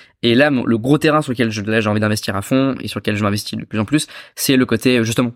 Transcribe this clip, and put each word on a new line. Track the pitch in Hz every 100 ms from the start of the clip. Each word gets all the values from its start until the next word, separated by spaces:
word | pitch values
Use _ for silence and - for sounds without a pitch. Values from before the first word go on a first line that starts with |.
| - _
Et | 120 120
là, | 147
mon, | 131 113
le | 117
gros | 120 151
terrain | 160 151
sur | 147
lequel | 123 113
je, | 107
là, | 104 110
j'ai | 107
envie | 107
d'investir | 107 107 - 101
à |
fond | 98 131 135 -
et | 107
sur | -
lequel | - 104
je |
m'investis | 104 101 - 110
de | -
plus | 107
en | 107
plus, | 151 - - - -
c'est | - 131
le | 127
côté, | 113 131 123
euh, |
justement, | 110 113 123